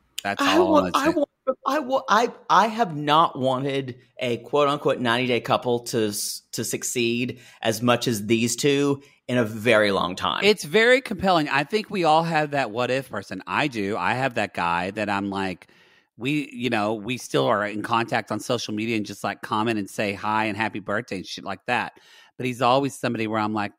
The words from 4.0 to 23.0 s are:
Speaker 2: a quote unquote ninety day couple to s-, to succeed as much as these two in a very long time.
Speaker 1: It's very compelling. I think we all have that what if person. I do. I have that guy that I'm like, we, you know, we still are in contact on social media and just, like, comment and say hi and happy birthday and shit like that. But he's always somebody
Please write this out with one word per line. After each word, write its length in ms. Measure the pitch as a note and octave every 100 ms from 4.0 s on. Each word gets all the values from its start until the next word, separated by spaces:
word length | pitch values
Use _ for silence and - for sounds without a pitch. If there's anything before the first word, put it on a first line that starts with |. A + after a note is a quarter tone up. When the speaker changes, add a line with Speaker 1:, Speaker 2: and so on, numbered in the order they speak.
| _ -
Speaker 2:
a 180 | B2 A#2
quote 300 | - C#3+ C#3+
unquote 320 | D3 D3 C3+
ninety 260 | A#2+ A#2+ B2+
day 140 | A#2+
couple 400 | A#2 A2+ B2 A#2+
to 280 | A#2+ A#2+ G#2+
s-, 340 | G#2 - - -
to 100 | -
succeed 760 | A2 B2 - B2+ A#2 A#2+ C3 B2 - -
as 220 | A2+ G#2
much 240 | B2 A#2 C3+
as 200 | A2 G#2
these 280 | A#2 A#2+
two 480 | - D3 C#3 C#3+ C#3 - _ -
in 100 | B2
a 60 |
very 460 | A2 A2+ A2 A2 G#2
long 220 | F#2+ F2 F#2
time. 280 | F#2 A1+
Speaker 1:
It's 200 | G3 G#3+
very 360 | D3+ F#3 A3+ B3+
compelling. 480 | - G3 F#3+ F3 D3
I 160 | C#3
think 240 | D3 G#3+ G#3
we 120 | G3+
all 180 | E3 D#3
have 260 | E3 D#3+ D3+
that 180 | C#3+ B2
what 200 | G#2+ B2
if 180 | C3 C3+
person. 320 | G#2+ G2 F#2 -
I 200 | F#2+ D3
do. 280 | A#2 G2 G#2
I 180 | F2+
have 200 | A#2+ C3
that 200 | A#2 G2+
guy 360 | - F2 E2+ F#2
that 160 | G#2+ G#2
I'm 220 | G2+ G2+
like, 380 | F#2+ F#2+ F2+ - _ _ _ _ -
we, 340 | A#2+ D3+ C#3
you 160 | B2 B2
know, 240 | A2+ G#2
we 220 | A2+ G2+ B2+
still 300 | - D3 C3
are 180 | G#2+ G#2
in 160 | G#2+
contact 500 | G#2 A2+ A2+ A#2+ G#2+
on 80 | A2
social 340 | - A#2+ -
media 220 | G#2+ A2+ A2+
and 100 | G2+
just, 160 | G2+
like, 180 | G#2 G2+
comment 380 | - A2 A2 A2
and 100 | F#2+
say 240 | - G#2+
hi 320 | G2 G#2+ G#2+ A2
and 100 | G2+
happy 240 | A2 G#2+
birthday 360 | G2 G#2 A#2+ G2
and 80 | F2
shit 180 | -
like 200 | F#2 G2 -
that. 260 | A#2+ F#2+ - _ - _ -
But 80 | B2+
he's 140 | A#2+
always 380 | B2 C3 C#3
somebody 300 | -